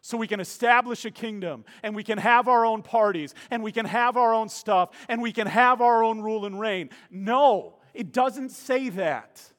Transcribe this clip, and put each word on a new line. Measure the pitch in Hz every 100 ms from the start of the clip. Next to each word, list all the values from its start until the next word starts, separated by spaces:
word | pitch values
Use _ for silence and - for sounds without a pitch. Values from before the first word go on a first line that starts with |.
So | - 233
we | 220
can | 208
establish | 175 - 240 247 247 233
a | 226
kingdom, | - 226 208 175 127 - -
and | 214
we | 214
can | 208 208
have | 202 240 247
our | 240
own | 226 220
parties, | - 233 208 175 147 - -
and | 240
we | 220
can | 220
have | 202 220 240 240
our | 233
own | 226 214
stuff, | - - 190 180 - -
and | 233
we | 233
can | 226 208
have | 220 247 247
our | 240 226
own | 226 220
rule | 214 220
and | 202 196
reign. | 220 190 143 - _
No, | 185 196 254 285 196 90 _ _
it | - 180
doesn't | 262 262 254 262
say | - - 254 262
that. | 185 170 127 - - -